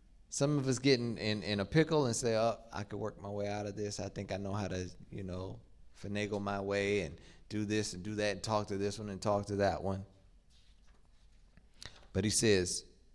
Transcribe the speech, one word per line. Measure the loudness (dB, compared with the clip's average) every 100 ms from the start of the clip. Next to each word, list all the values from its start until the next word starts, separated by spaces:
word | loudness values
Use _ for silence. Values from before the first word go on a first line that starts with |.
| -20 -20 -8
Some | 0 2 2
of | 2
us | 2
get | 6 4
in, | 4 -2
in, | -2 0
in | 0 0
a |
pickle | 2 4 4 4
and | 2
say, | 2 2 4
"Oh, | 2 0 -6
I | -10
could | -8 -6
work | -8 -8
my | -8
way | -4 -4
out | -4
of | -6
this. | -4 -6 -4
I | -6
think | -6 -6
I | -4
know | -4
how | -2 -2
to, | -4 -6 -10 -14
you | -10
know, | -8 -8 -8 -10 -16 -20 -20 -12
finagle | -6 -4 -2 -2
my | -2 -2
way | 0 0 2 2
and | 0 -6 -18 -20 -8
do | -4
this | 0 0 0
and | -4
do | -6 -2
that | -2
and | -2
talk | 0 0 0
to | -2
this | -2 -4
one | -6
and | -4
talk | 2 2 2
to | 2
that | 2 2
one." | -2 -4 -6 -16 -20 -20 -20 -20 -20 -20 -20 -20 -20 -20 -20 -20 -20 -20 -20 -18 -18 -18 -6
But | 0
he | 2
says, | 4 6 6 4 -2 -8 -20 -20